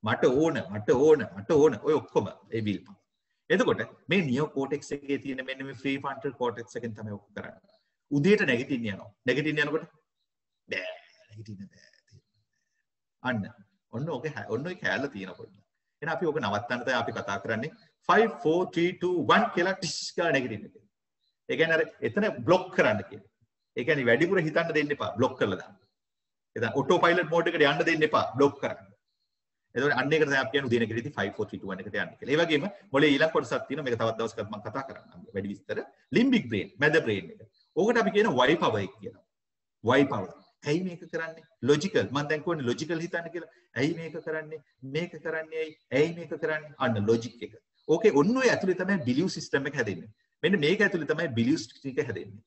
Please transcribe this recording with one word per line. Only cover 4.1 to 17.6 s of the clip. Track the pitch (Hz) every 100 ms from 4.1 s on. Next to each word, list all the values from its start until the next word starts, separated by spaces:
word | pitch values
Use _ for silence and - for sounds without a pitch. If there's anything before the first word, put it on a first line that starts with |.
| 185
නියෝ | 160 123 151
කෝටෙක්ස් | - 131 147 -
එකේ | 143 139 139
තියෙන | 139 131 131
මෙන්න | 131 135
මේ |
ප්‍රී | 120 139 135
ෆ්‍රන්ටල් | 139 135 143 123
කෝටෙක්ස් | 123 113 113 120
එකෙන් | 117
තමයි | 110 107
ඔක්කොම | 101 _
කරන්නේ. | - 95 - _ _ _ _ _
උදේට | 143 151 208
නැගිටින්න | 180 120 127 127 113
යනවා. | 95 - _
නැගිටින්න | - 123 151 151
යනකොට | 147 156 165 _ _ _ _ _ _ _ _
බෑ, | 98 92 90 _ _
නැගිටින්න | _ 104 107 95 98
බෑ. | 90 _ _ _ - _ _ _ _ _ _ _ _ _ _
අන්න. | 123 120 90 - - _ _
ඔන්න | 110 156
ඔක | 139 156
හැ-, | - -
ඔන්න | 113 160
ඔය | 180
කෑල්ල | - 98 139
තියෙන | 101 95
පොඩ්ඩක්. | 87 - _ _ _ _ _
එහෙනම් | 151
අපි | 160 170
ඔක | 151
නවත්තන්න | - 208 - 120
තමයි | 120 123
අපි | 113
කතා | 107 98 98
කරන්නේ. | - 110